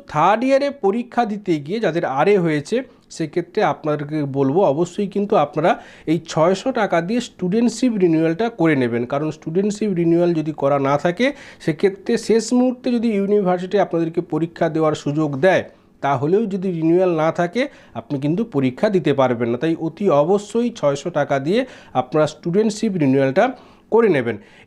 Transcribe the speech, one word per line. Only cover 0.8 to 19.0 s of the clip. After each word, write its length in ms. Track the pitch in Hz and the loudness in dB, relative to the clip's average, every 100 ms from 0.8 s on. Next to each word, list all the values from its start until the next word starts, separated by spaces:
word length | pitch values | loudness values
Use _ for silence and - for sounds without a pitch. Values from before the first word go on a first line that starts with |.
| 196 | 0
পরীক্ষা 380 | 220 240 - 233 | 0 -2 -2 -2
দিতে 200 | 208 208 160 143 | -4 -2 -4 -2
গিয়ে 120 | 214 214 | -4 -2
যাদের 200 | 160 151 135 | -2 -2 0
আরএ 180 | 170 202 170 | 2 4 2
হয়েছে, 320 | 151 143 226 262 - _ - | 0 -2 -4 -6 -14 _ -8
সেক্ষেত্রে 440 | 160 180 175 - 180 | -6 -6 -6 -2 -2
আপনাদেরকে 460 | 139 156 147 143 156 143 135 | -2 -2 -4 -4 -4 -4 0
বলবো 220 | 139 156 185 | 0 2 2
অবশ্যই 360 | 139 175 - 202 202 | 2 -2 -2 -4 -2
কিন্তু 200 | 202 208 147 | 0 2 0
আপনারা 260 | 160 165 240 - - - | 0 0 0 -4 -12 -4
এই 60 | 165 - | -4 -2
ছয়শো 400 | - 160 196 269 247 | 0 2 2 -2 -2
টাকা 180 | 196 170 170 | 0 0 -2
দিয়ে 120 | 240 240 | -4 -6
স্টুডেন্টশিপ 640 | - 180 214 240 214 254 214 | -6 -2 0 0 0 -2 2
রিনিউয়ালটা 440 | 180 160 165 170 233 233 | 2 2 2 0 -4 0
করে 140 | 165 147 | 2 2
নেবেন, 200 | 120 117 120 | 2 -2 -2
কারণ 160 | 139 156 151 | -4 -4 -6
স্টুডেন্টশিপ 540 | - 165 208 202 214 175 | -4 -2 -2 -2 -2 0
রিনিউয়াল 300 | 170 170 175 170 | 2 4 2 0
যদি 140 | 151 151 | -4 -2
করা 160 | 139 143 139 | 0 0 2
না 60 | 143 175 | 0 0
থাকে, 220 | 175 247 - - - - | 0 -2 -2 -12 -8 -4
সেক্ষেত্রে 480 | 151 196 196 - 233 - | 0 0 0 -2 -2 2
শেষ 180 | 220 220 247 | 0 2 2
মুহূর্তে 280 | 254 247 262 240 | 2 0 -2 0
যদি 120 | 233 202 | 0 0
ইউনিভার্সিটি 580 | 196 208 185 180 180 202 180 | 2 2 2 0 0 0 0
আপনাদেরকে 340 | 170 165 165 170 | 0 -2 -2 -4
পরীক্ষা 340 | 156 165 - 165 156 | -4 -4 -2 -2 0
দেওয়ার 200 | 156 - - | 0 0 -2
সুযোগ 260 | 147 156 135 180 | -2 -2 2 2
দেয়, 200 | 165 - - _ _ | 2 0 -10 _ _
তাহলেও 400 | 131 135 143 190 226 | -2 0 0 0 0
যদি 160 | 190 190 170 | -2 -4 -2
রিনিউয়াল 340 | 160 175 185 160 | 2 4 2 2
না 60 | 160 160 | 0 0
থাকে, 240 | 175 240 269 - - - | -2 -2 -6 -8 -16 -14
আপনি 160 | - 139 143 | -8 -4 -2
কিন্তু 180 | 175 226 139 | -2 -2 -2
পরীক্ষা 340 | 131 127 214 | -2 0 0
দিতে 160 | 190 | 0